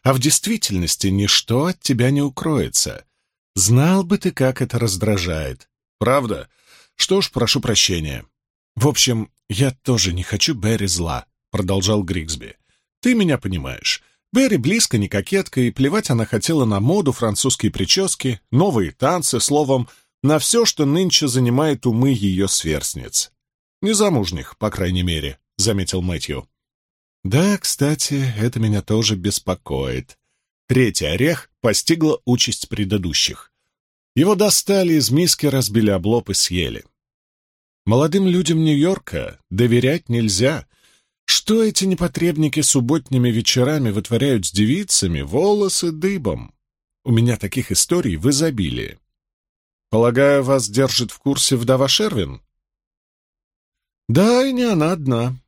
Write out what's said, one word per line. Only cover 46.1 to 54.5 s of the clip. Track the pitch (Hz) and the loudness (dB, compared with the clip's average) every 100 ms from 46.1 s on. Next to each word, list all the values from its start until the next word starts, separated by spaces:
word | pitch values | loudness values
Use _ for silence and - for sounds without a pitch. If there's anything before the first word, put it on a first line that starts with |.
| 196 110 65 53 _ _ _ _ _ | -2 -4 -6 -10 _ _ _ _ _
У | 131 | 0
меня | 113 120 113 | 2 2 0
таких | 98 - - | -4 -6 -2
историй | 90 - 175 123 78 | -2 0 0 0 0
в | 110 | 0
изобилии. | 139 160 120 82 60 55 - _ _ _ _ _ _ _ _ _ | 2 0 -2 -4 -4 -8 -14 _ _ _ _ _ _ _ _ _
Полагаю, | 110 117 120 143 143 | 2 2 4 4 4
вас | 131 135 104 | 2 0 0
держит | 104 135 - 113 | 0 0 0 -4
в | - | -4
курсе | 139 135 - 127 | -4 -2 0 0
вдова | 117 131 135 | 2 2 2
Шервин? | - 214 117 76 65 _ _ _ _ _ _ _ _ _ _ _ _ _ _ _ _ - | 2 0 -2 -4 -8 _ _ _ _ _ _ _ _ _ _ _ _ _ _ _ _ 0
Да, | 123 214 247 | 4 6 4
и | 269 | 2